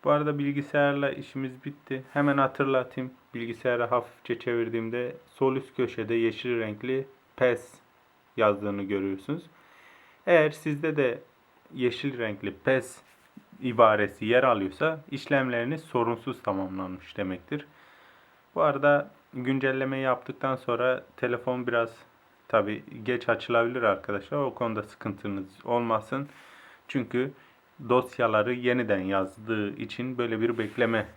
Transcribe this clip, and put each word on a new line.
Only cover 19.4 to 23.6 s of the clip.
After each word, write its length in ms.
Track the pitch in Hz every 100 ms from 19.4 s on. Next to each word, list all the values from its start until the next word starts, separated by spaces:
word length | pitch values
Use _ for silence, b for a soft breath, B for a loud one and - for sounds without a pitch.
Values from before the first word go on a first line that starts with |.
| 123 135 135 131 135 135
yaptıktan 540 | 135 123 - - 135 131
sonra 480 | - 117 123 127 - -
telefon 500 | 123 120 123 127 123
biraz 300 | 117 113 - - _ _ _ _
tabi 360 | 110 101 104 - 117
geç 260 | 110 123 -
açılabilir 540 | 110 - 117